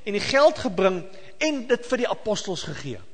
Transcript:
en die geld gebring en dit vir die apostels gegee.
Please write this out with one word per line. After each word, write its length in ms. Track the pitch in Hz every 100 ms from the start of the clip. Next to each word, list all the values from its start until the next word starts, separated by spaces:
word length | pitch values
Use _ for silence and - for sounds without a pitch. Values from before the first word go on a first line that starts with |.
en 80 | -
die 120 | 202
geld 340 | - 277 311 302
gebring 460 | 247 180 190 185 - - - -
en 280 | 311 277 240
dit 200 | 240 -
vir 160 | 254
die 40 | 240
apostels 540 | - 220 202 - 165
gegee. 380 | - 139 139 101 -